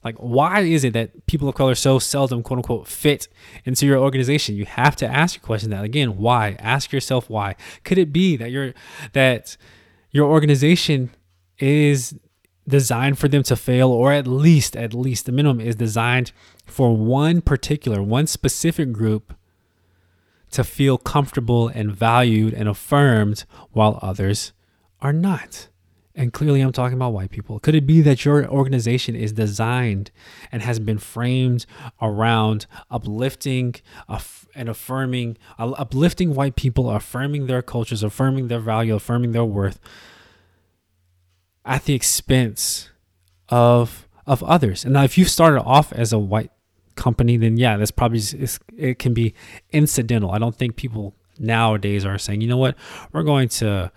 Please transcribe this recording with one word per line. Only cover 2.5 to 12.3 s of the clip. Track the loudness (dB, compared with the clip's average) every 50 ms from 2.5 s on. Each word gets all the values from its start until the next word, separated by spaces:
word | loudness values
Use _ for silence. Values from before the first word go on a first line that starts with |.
| -6 -6
unquote, | -4 -4 -6 -6 -6 -12
fit | -16 -2 0 0 0 0 -6 -16 _ _ -20 -20 -20 -12 _
into | -6 -4 0 2
your | 2 4 4
organization? | 2 2 2 0 0 0 0 -2 -2 -4 -6
You | -6 -8
have | -8 -4 0 0 0 2
to | 0 -6
ask | -2 0 0 0 0 -2
your | -8 -6
question | -6 -4 -4 -4 -6
that | -6 -6 -6
again, | -4 -2 -2 -2 -2 -2 -2
why? | 0 2 2 2 0 -2 -6 -8
Ask | -4 -2 -2 -2 -2 -4
yourself | -6 -6 -4 -2 -4 -4 -4 _
why. | -6 -6 -6 -6 -8 _ -16 -20 -20 -18 _
Could | 0 2 2
it | 2 2
be | 2 0 2 2 0
that | -2 -4 -8
your, | -6 -6 -6 -8 -10 -14 -20 -20 -20 -18 -20 -4
that | 0 2 4 4 2 0 -4 -14 -20 _ _ -20 -20 _ _ _ _ _ _ _
your | 2 2 4
organization | 6 4 4 6 4 4 4 4 4 4 2 2 0 0 0 -2 -6 -8 _ _ _ _ _ _ _ _ _
is | 0 2 4 4 4 4 2 0 -2 -8 -14 -18 _ _